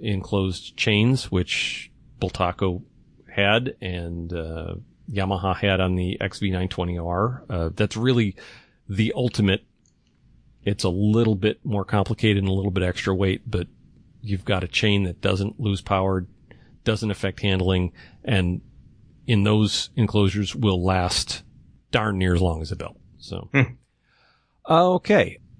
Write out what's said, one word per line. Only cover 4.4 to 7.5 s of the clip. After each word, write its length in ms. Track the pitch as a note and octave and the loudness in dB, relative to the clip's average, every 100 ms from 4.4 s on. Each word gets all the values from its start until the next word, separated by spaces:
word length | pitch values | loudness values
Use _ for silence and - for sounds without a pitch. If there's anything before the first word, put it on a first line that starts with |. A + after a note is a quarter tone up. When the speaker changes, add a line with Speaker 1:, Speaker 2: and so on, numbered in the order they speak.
| D#2+ D#2+ E2 E2+ - _ - | -8 -8 -8 -10 -14 _ -8
Speaker 1:
Yamaha 440 | G2 F#2+ F#2+ F#2+ F#2 | -4 -2 0 0 0
had 240 | G2+ F#2+ | 2 2
on 140 | F#2 F#2 | 2 0
the 240 | F2+ - | -2 -4
X 200 | F#2+ - | -6 -4
V 100 | G2+ | -2
nine 180 | F#2 F2+ | -2 -2
twenty 300 | - F2 F2 | -4 -4 -4
R. 460 | E2+ F2 A2+ B2+ | -4 0 -2 -4
Uh, 200 | - | -8